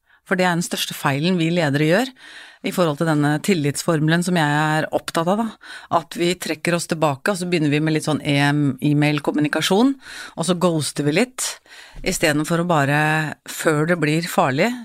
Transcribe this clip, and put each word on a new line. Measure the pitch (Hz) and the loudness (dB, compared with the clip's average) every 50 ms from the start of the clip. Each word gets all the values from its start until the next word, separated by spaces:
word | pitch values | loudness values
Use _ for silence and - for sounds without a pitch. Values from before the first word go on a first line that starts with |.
| _ _ _ _ _ | _ _ _ _ _
For | - 196 | -2 0
det | 180 185 | 2 2
er | 180 175 | 2 2
den | 165 175 | 0 -2
største | - - 196 - - | -4 -4 -6 -6 -6
feilen | - - - 151 135 139 156 180 190 175 | -6 -4 -2 -2 0 0 0 0 2 2
vi | 160 165 175 | 0 0 0
ledere | 175 160 143 135 147 156 | 0 2 2 2 2 2
gjør | 156 170 208 262 262 - - - - - - - - - _ - | 2 2 2 2 -2 -6 -12 -20 -20 -20 -20 -20 -20 -18 _ -8
i | 190 190 | -4 0
forhold | 196 175 160 143 - | 0 0 0 0 0
til | 170 | 0
denne | 165 156 147 147 147 151 151 - | 0 2 2 2 2 0 0 0
tillitsformelen | - 196 160 143 147 139 - - - 165 151 156 156 165 170 170 | 0 0 2 0 -2 -2 -2 -2 0 0 2 2 2 2 2 2
som | 185 180 | 0 0
jeg | 170 151 147 147 147 | 2 2 2 2 0
er | 156 151 156 156 156 - - | 0 0 0 0 -2 -2 -4
opptatt | 147 - - - 170 165 175 | -4 -4 -4 -2 -2 0 0
av, | 196 208 | 0 0
da. | 233 220 - - - - - - - - - 170 | -2 -4 -8 -12 -18 -20 -20 -20 -6 -2 -2 -2
At | - - - - | -2 -4 -4 -2
vi | 170 175 180 | -2 -2 -2
trekker | - - - 156 156 - 175 165 | -2 -4 -6 -6 -4 -2 -2 -2
oss | 170 - - | -2 -2 -4
tilbake, | 175 156 156 151 139 131 - 202 | -2 0 0 0 0 0 -2 -2
og | 208 170 | -2 -2
så | 180 | -2
begynner | 180 175 170 156 147 | -2 0 0 2 2
vi | 139 151 | 2 2
med | 156 160 156 | 2 0 0
litt | 151 - 156 | 0 0 0
sånn | 151 127 - | -2 -2 0
E | - 143 143 | 0 0 2
M, | 143 143 147 147 147 139 127 - | 2 2 2 2 2 0 0 0
e-mail-kommunikasjon, | - 147 147 147 147 147 151 147 - 165 151 151 151 147 - 160 156 - 190 202 247 277 269 - - - - - - - - | 0 2 2 2 2 2 0 0 -2 -2 0 0 0 0 0 -2 0 2 2 4 4 2 0 -2 -8 -16 -18 -16 -16 -12 -8
og | - 160 170 | -4 -2 -2
så | 180 170 | 0 2
ghoster | 175 180 165 156 135 - - - 143 | 2 2 2 0 -2 -2 -4 -2 -2
vi | 147 151 | 0 2
litt, | 180 247 254 - - - - - - _ - - - - - - - | 2 0 0 -2 -6 -8 -8 -8 -12 _ -20 -20 -20 -20 -20 -18 -8
i | - 185 | -6 -4
stedet | 180 - - 160 143 147 156 160 | -2 0 0 0 2 0 0 0
for | 170 165 | 0 0
å | 175 | 0
bare, | 180 170 151 139 135 143 147 151 151 156 156 156 147 - - - | 2 2 2 2 2 2 2 2 2 0 0 -2 -4 -8 -12 -14
før | - - - - 170 151 147 156 | -14 -12 -2 0 0 2 2 2
det | 165 180 170 | 2 0 0
blir | 156 147 151 165 170 | 0 0 0 0 -2
farlig, | 175 - - 175 139 127 143 190 233 247 240 | 0 0 2 2 2 2 2 0 0 -2 -4